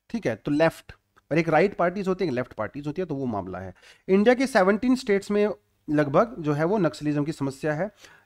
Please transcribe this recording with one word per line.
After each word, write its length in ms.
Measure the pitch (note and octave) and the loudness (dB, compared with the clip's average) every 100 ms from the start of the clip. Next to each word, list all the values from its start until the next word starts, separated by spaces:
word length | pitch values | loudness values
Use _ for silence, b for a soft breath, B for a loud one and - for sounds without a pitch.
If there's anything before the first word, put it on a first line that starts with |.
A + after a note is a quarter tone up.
| _ | _
ठीक 160 | A3+ D3 | -6 -4
है। 100 | A2 | -4
तो 140 | - | -2
लेफ्ट 420 | D3 D#3+ - - - _ _ _ | 2 2 0 -12 -20 _ _ _
और 60 | D3+ | -2
एक 100 | E3 | 2
राइट 280 | D#3 G3 G3+ | 2 2 0
पार्टीज 320 | F3+ F#3 F#3+ | -2 -2 -4
होती 160 | F#3 | -2
है, 60 | F#3 | -2
एक 40 | |
लेफ्ट 180 | B2 B2 | -4 -6
पार्टीज 340 | - G#2+ C#3 D3 | -8 -8 -8 -8
होती 160 | D3 | -8
है, 40 | F3+ | -6
तो 80 | |
वो 120 | C#3 B2+ | -6 -4
मामला 320 | G#2 F#2 F#2 | -4 -6 -10
है। 160 | F#2+ - b b - | -12 -16 b b 0
इंडिया 260 | F#3+ G#3+ | 4 6
के 120 | B3 C4+ | 4 2
सेवनटीन 500 | A3 F#3 G#3+ B3+ B3+ | 4 4 4 2 0
स्टेट्स 340 | - G3 G3 | 2 -2 0
में 180 | G#3 G#3 - _ _ - | 0 0 -2 _ _ -4
लगभग 460 | D3 C#3+ D3+ A3+ A#3 | 0 2 2 2 -2
जो 140 | D3+ | -4
है 120 | C#3+ | 0
वो 140 | E3 A3 | 0 2
नक्सलिज्म 460 | D#3+ - D3+ D3 | 0 -2 -2 -2
की 80 | D3 | -2
समस्या 420 | D3+ C#3 C3 D#3 | -4 -6 -4 -4
है। 160 | D3 G3+ b b b | -4 -6 b b b